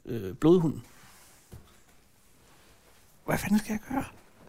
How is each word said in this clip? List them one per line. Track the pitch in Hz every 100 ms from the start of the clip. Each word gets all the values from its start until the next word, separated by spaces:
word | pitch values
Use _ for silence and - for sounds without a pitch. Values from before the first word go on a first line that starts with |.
| -
øh, | 117 95
blodhunden. | 123 156 180 165 - - - - - - - _ - - - - - _ _ _ _ - - - - - - - - -
Hvad | 160
fanden | - 208
skal | -
jeg | 220 -
gøre? | 262 - - - -